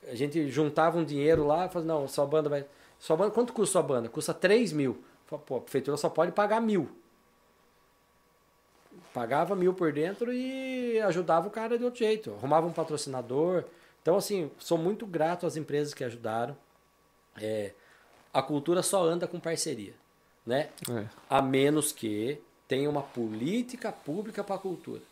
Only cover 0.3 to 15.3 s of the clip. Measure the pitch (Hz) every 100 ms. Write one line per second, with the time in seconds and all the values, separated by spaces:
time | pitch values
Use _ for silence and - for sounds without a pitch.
0.3 | 156 147 127 151 147 160 170 156 143 143
1.3 | 160 147 151 180 175 160 156 135 - 143
2.3 | 156 147 143 139 - - - - 160 208
3.3 | 208 247 233 196 185 147 131 113 - 147
4.3 | 160 180 214 226 156 135 113 - - -
5.3 | 151 - 127 - 139 135 143 165 - 175
6.3 | 175 208 214 226 208 131 - _ _ _
7.3 | _ _ _ _ _ _ _ _ _ _
8.3 | _ _ _ _ _ _ - - 123 120
9.3 | 139 175 196 180 185 170 143 160 202 233
10.3 | 247 254 262 262 254 247 226 208 170 170
11.3 | 165 180 214 226 233 240 240 214 220 220
12.3 | 101 131 151 170 160 165 151 - 131 117
13.3 | 131 165 180 143 - - _ - 190 190
14.3 | 208 147 - - 170 165 208 214 170 156